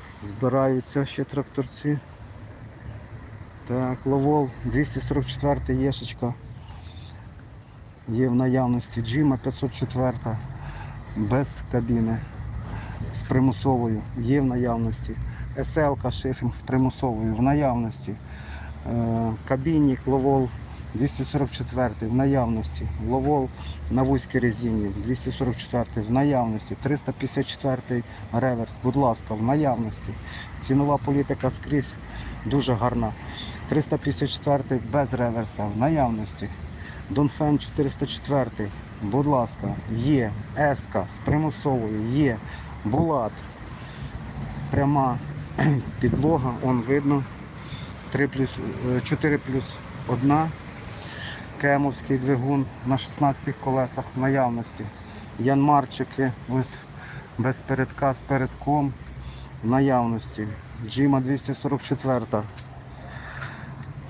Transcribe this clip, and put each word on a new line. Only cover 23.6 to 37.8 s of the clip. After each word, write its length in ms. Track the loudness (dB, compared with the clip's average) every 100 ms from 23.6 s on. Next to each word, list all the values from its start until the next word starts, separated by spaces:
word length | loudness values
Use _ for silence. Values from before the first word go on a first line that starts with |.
| -10 -8 0
на 120 | 2
вузькій 360 | 4 2 2 2
резині 520 | 2 2 0 0 0 -2
двісті 280 | -2 -2 -2
сорок 240 | 0 0 0
четвертий 460 | -2 -2 0 -2
в 80 | 2
наявності, 680 | 4 4 4 2 -2 -4 -4
триста 300 | -2 -2 -2
п'ятдесят 340 | -4 -2 -2 -2
четвертий 580 | -2 -2 -2 -2 -4 -4 -10 -4
реверс, 400 | 0 2 2 -2 -2
будь 140 | 0 4
ласка, 380 | 4 2 -2
в 80 | 0
наявності. 720 | 2 4 4 2 -2 -6 -8 -8 -10 -12 -12 -8
Цінова 340 | 2 4 4 2
політика 540 | 2 0 0 0 -2
скрізь 420 | -2 0 0 0 -6 -12 -10 -10 -8 0
дуже 280 | 2 2
гарна. 380 | 2 2 2 0 -4 -10 -10 -10 -10 0
Триста 300 | 0 2 0
п'ятдесят 320 | 0 0 -2
четвертий 500 | 0 2 2 2 -2 0
без 220 | 0 2
реверса 500 | 0 0 0 -2 -4
в 120 | -2 2
наявності. 720 | 4 4 4 2 -4 -6 -8 -8 -12 -12 -12 -12 -2
Донфен 480 | 2 2 2 4 2
чотириста 480 | 2 0